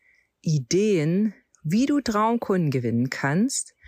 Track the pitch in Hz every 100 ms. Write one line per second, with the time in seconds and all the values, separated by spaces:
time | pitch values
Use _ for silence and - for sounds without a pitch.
0 | _ _ _ _ 175 151 120 175 214 180
1 | 151 185 220 - _ _ 156 208 285 285
2 | - 208 220 233 - 190 156 127 117 117
3 | 131 - 139 165 254 - - _